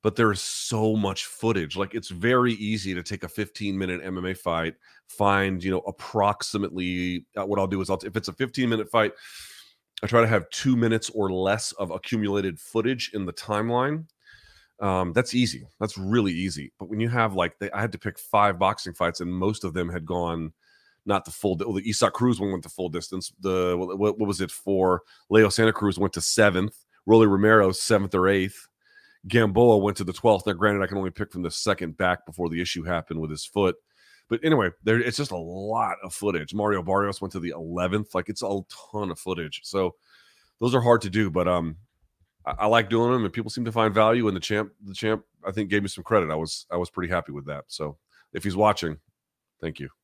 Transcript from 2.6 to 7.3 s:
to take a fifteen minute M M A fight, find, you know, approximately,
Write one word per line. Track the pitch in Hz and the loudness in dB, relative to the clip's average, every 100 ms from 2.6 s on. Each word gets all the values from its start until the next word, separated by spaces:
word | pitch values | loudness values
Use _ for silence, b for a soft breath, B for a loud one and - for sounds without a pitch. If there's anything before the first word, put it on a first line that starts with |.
| 104 110 95 | -4 -4 -4
to | 90 | -6
take | 87 101 | -6 -10
a | 87 | -8
fifteen | - 101 - 104 95 | -8 -8 -6 -6 -4
minute | 95 90 | -4 -6
M | 87 92 | -6 -6
M | 90 | -6
A | |
fight, | 92 - 82 82 82 b b _ | -6 -4 -2 -4 -6 b b _
find, | - 101 98 98 92 | 0 2 4 0 -2
you | 92 | -2
know, | 92 98 | -2 -4
approximately, | - - 110 101 104 - 104 98 92 90 90 90 87 - | -10 -4 0 2 0 -4 -4 -4 -4 -4 -2 -4 -4 -8